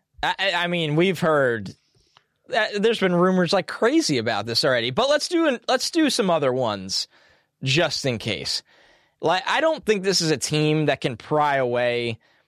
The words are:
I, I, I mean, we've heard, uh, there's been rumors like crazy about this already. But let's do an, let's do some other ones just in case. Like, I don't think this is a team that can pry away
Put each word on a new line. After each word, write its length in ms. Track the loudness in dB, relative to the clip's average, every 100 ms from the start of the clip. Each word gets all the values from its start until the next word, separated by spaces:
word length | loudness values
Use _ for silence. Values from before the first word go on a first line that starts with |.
| _ -6
I, 100 | -4 -2
I, 140 | -2
I 140 | -2 -2
mean, 280 | -2 -2 2
we've 240 | 0 2
heard, 540 | 2 2 2 0 -6 -16 _ _ _ _ _ _ -6
uh, 120 | -2 -2 0
there's 200 | 2 2
been 160 | 2 4
rumors 380 | 4 4 2
like 140 | 0 -4
crazy 500 | 0 2 2 2 0
about 280 | 0 -2 -2
this 180 | 0 2
already. 240 | 2 0
But 180 | 0 2
let's 180 | 0 0
do 200 | 0 2
an, 120 | 0 0
let's 240 | -2 0
do 180 | 2 2
some 200 | 2 2
other 220 | 2 2
ones 560 | 0 0 -2 -6 -6 -8 _ _ _ _ _
just 420 | -2 0 0 -2 -4
in 120 | -4
case. 460 | -4 -6 -6 -8 -10 _ _ _ _ -4
Like, 220 | -2 0 0
I 140 | 0
don't 240 | 0 0 0
think 180 | -2
this 180 | 0 0
is 100 | 0
a 60 | -2
team 500 | -2 0 0 0 0
that 140 | 0
can 140 | -4 -6
pry 400 | -2 0 2 2
away 600 | 0 0 0 0 -2 -6 _ _